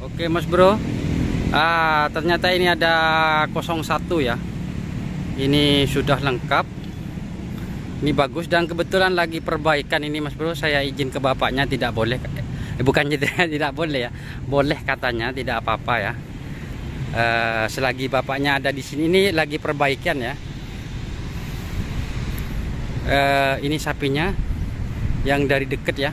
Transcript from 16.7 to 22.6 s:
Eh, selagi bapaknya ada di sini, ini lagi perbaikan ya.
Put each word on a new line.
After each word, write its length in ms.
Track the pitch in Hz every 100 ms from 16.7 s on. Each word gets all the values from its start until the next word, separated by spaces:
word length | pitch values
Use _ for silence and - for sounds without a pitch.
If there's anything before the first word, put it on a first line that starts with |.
| - - - 127 113
Eh, 480 | 117 117 113 113 110
selagi 340 | - 131 127 131
bapaknya 500 | 131 131 139 143 139
ada 80 | 139
di 140 | 135 123
sini, 240 | 135 160
ini 120 | 185 196
lagi 240 | 160 156 147
perbaikan 600 | 156 147 143 135 175 147
ya. 120 | 117 143 - - - - - - - - - - - - - - - - - - - - - -